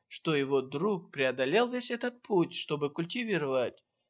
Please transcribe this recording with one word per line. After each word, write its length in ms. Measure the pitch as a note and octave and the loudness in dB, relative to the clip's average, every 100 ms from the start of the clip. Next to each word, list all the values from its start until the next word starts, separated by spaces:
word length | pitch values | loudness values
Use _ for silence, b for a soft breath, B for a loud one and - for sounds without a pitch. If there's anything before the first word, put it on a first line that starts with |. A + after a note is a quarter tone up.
| - | -16
что 260 | - E3 | -6 0
его 260 | D3 C3+ C#3 | 0 4 2
друг 500 | C3 C#3+ G#3 F#3 - | 2 -2 0 -2 -4
преодолел 600 | C#3+ C3 B2+ C3 G3 B3 | 0 0 2 2 4 2
весь 200 | B3 A#3+ | -2 -4
этот 300 | A#3 B3 A#3+ | -4 -6 -8
путь, 340 | - F#3+ E3+ | 0 2 2
чтобы 360 | - - D3 C#3+ | -2 -4 -2 -2
культивировать. 920 | D#3 E3+ B3 A3+ F3 C#3+ C3 B2 - _ _ | -4 -6 -4 -2 -2 2 0 0 -4 _ _